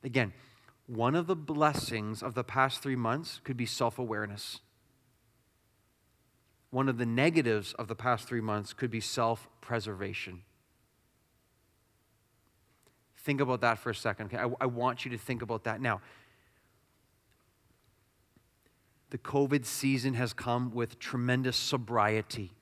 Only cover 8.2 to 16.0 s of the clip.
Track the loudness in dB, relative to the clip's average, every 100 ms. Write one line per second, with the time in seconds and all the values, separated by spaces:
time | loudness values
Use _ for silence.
8.2 | 0 -4 -2 -2 -4 -4 -4 -4 -4 0
9.2 | 0 0 -6 _ -4 -4 -4 -6 -6 -6
10.2 | -8 -12 -18 _ _ _ _ _ _ _
11.2 | _ _ _ _ _ _ _ _ _ _
12.2 | _ _ _ _ _ _ _ _ _ _
13.2 | -2 0 2 2 2 2 -2 -2 -2 -4
14.2 | -4 -2 -2 0 -2 0 -2 -2 -6 -8
15.2 | -4 -6 -2 -4 -2 -2 -2 -2